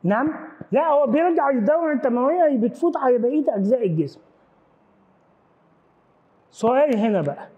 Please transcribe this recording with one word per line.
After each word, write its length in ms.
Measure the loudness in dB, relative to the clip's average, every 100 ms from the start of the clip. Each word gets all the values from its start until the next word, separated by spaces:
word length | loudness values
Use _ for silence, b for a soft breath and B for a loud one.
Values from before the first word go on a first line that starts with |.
نعم؟ 300 | 0 -2 -2 -6 -14 -20 -4
لا، 160 | -2 2
هو 200 | 2 2
بيرجع 420 | 2 2 0 0
للدورة 440 | 0 2 0 0
الدموية 520 | -2 -2 0 0 2 2
اللي 220 | 2 -2
بتفوت 300 | 0 -2 0
على 200 | 0 2
بقية 380 | 0 0 0 0
أجزاء 300 | 0 0 0
الجسم. 360 | -2 -4 -6 _ _ _ _ _ _ _ _ _ _ _ _ _ _ _ _ _ _ _ _ _ _ _
سؤال 460 | -4 0 2 2 2
هنا 240 | 0 0
بقى. 260 | -2 -6 -14